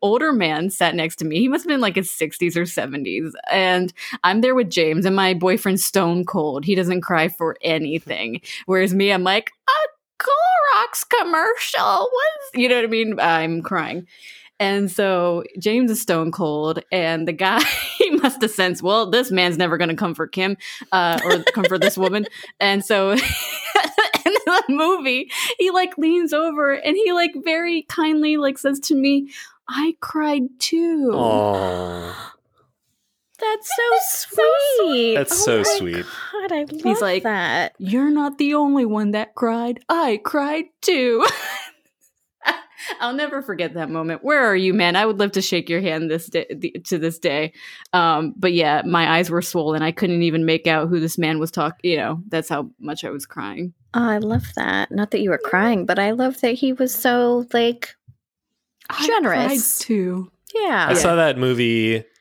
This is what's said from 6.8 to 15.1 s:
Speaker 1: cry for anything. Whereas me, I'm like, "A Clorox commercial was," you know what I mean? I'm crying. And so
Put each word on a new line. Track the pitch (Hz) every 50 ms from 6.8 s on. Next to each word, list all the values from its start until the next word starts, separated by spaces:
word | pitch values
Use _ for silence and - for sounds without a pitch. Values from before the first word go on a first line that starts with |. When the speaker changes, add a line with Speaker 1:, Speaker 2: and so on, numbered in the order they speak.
| 180 180 180 180
Speaker 1:
cry | 170 - 175 160 160 170
for | - - 165 160 - -
anything. | - 160 160 156 156 143 156 165 - - 101 80 110 113 117 - - - - - -
Whereas | 185 190 185 190 180 185
me, | 196 196 202
I'm | 196 180 180
like, | 185 196 220 - - - _ _ 523
"A | 554 622 622 - - _ _ _ _ -
Clorox | - 508 554 605 679 740 740 679 587 571 403 415 466 480 - - - -
commercial | - - - 349 330 311 349 440 480 - - - - - - - 392 - 539 494
was," | 508 494 571 622 622 587 554 539 -
you | 247 240 247
know | 247
what | 247 233
I | 220
mean? | 226 220 226 220 202 -
I'm | 131 170 165 160 160 160 165 165
crying. | 165 - 196 170 156 - 143 175 175 - - - - - - - - - _ -
And | 202 196 196 202 202 180
so | - - 202 190